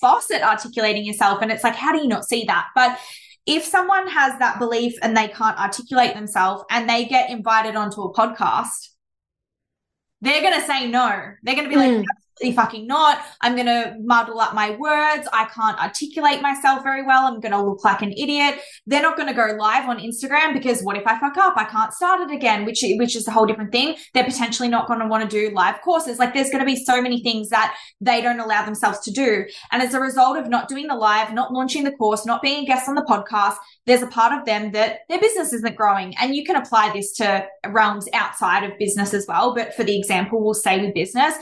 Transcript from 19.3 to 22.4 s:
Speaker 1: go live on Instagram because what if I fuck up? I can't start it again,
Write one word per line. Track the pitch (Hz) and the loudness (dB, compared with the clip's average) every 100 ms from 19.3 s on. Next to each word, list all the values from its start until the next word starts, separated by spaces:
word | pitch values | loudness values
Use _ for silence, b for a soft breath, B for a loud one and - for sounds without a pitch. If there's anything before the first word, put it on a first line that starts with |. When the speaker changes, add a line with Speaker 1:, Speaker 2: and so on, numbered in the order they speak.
Speaker 1:
go | 240 220 214 | 0 -2 0
live | 214 247 254 | 0 0 0
on | 226 | -4
Instagram | 226 233 269 294 311 | -8 -8 0 2 2
because | 262 254 226 | 0 0 -2
what | 190 202 | -2 -2
if | 220 | 0
I | - | 0
fuck | 277 349 | 0 4
up? | 381 220 | 4 2
I | |
can't | 214 220 214 | 0 -2 -2
start | - 359 370 | 0 2 2
it | 294 | 0
again, | 285 | -2